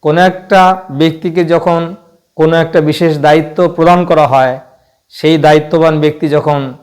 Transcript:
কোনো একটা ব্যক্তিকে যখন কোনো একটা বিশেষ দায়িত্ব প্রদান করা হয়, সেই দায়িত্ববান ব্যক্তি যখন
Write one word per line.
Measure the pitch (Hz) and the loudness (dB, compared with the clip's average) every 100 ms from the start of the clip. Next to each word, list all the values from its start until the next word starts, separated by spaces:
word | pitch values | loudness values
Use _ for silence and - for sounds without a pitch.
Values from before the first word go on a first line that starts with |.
কোনো | 156 160 | 0 2
একটা | 185 185 - 190 185 185 - | 0 0 0 2 2 0 -6
ব্যক্তিকে | 139 160 160 180 165 165 | -2 -2 -2 -6 -4 0
যখন | 165 226 170 170 190 _ _ _ - | 0 0 -2 -4 -12 _ _ _ -2
কোনো | 160 165 | 0 0
একটা | 160 165 | 0 0
বিশেষ | 156 151 165 151 | -2 -2 -2 0
দায়িত্ব | 147 156 156 - 175 | 2 2 0 -2 -2
প্রদান | - 165 175 175 | 0 2 2 2
করা | 160 143 | 0 2
হয়, | 131 131 131 - _ _ _ _ | 2 0 -4 -12 _ _ _ _
সেই | - 156 160 | -6 0 2
দায়িত্ববান | 151 151 151 170 160 156 | 4 2 0 0 0 0
ব্যক্তি | 151 151 160 | -2 -2 -4
যখন | 147 151 147 135 127 | -2 -2 -4 -6 -12